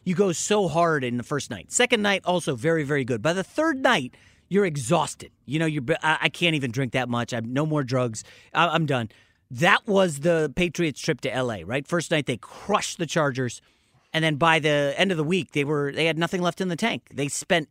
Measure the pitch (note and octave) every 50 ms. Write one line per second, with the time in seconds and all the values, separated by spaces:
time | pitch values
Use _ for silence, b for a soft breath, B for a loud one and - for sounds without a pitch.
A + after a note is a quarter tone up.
0 | B F#3 F3+ D#3+ G#3 F#3+ E3 - - - G#3 G#3+ G3 E3 C#3+ E3+ E3+ E3+ D#3 C#3+
1 | C3 B2 A#2+ B2 A#2 - D3+ C#3 - - A2 F2+ - - - - B3 A#3+ B3+ G#3+
2 | G#3 G3+ G3 F#3 - E3+ F3+ F3 - E3+ C#3 A2+ A#2+ D#3+ E3 D#3+ D3 C3 D3+ C#3+
3 | C3 A2+ B2 A2 G2 D#3 F3 F#3+ F3+ - - - D#4 E4 D4+ C4 C4 C4+ A#3 E3+
4 | B2+ A#2+ b b b b b b b b F3 G3+ G3+ F3+ D3+ C#3+ A#2+ A2 E3+ E3
5 | D3 - - - - - - _ _ - C3 D#3+ E3 D#3+ D3+ D3 B2+ B2+ D#3 -
6 | - D#3 D#3 C#3+ D#3 D#3+ - - F3+ E3+ D#3+ D3 C3+ B2 G#2 C3+ C3+ A#2 - C3
7 | A#2+ B2 A#2+ A#2+ A#2 - B2+ A#2 A2+ A#2 B2+ C#3 D#3 D#3 D3+ D3+ C#3 A#2 C3 B2+
8 | B2+ A#2+ A2 - b b b b b b - D3+ E3 F3 D3+ E3 D#3+ C#3+ C#3 B2
9 | A2+ G#2+ b b b b b b b b C3 A#2 E3 F#3 G#3+ C4 - A#3 F#3+ G3
10 | F#3+ F3+ D3 C#3 C#3 F3 E3+ D#3+ D#3 D3 B2 - F3+ F3 - - F3 D#3 B2 -
11 | - - D3+ - - C3 G#2+ C3 B2+ A#2+ A2 F#2+ D#2+ F2+ A#2+ C#3+ C#3 - E3+ F3
12 | D3 - E3+ D3+ C3 - B2+ - - - - - - - G#3 F#3 - - - -
13 | E3+ - - F3+ D3+ C#3+ B2+ C3 C3 A#2+ - - - _ _ _ _ _ _ _
14 | _ _ - D#3+ D#3+ D#3+ D#3 B2+ E3 E3 D#3+ D#3+ D3 D#3 D3 D3 C#3+ C#3 C3+ -
15 | F#3 G3 F#3 D#3 D3+ D3 F#3+ F#3 C#3+ - - D3 C#3 C#3 D#3 C#3+ C#3+ C#3+ C#3+ -
16 | D#3 E3 D#3+ D#3 E3+ E3 - F#3 F3 F3 E3 - F#3+ F#3 E3+ - A3 A3+ A3+ -
17 | - _ - A#2+ C#3+ C#3 - - - - F#3 E3+ D3 -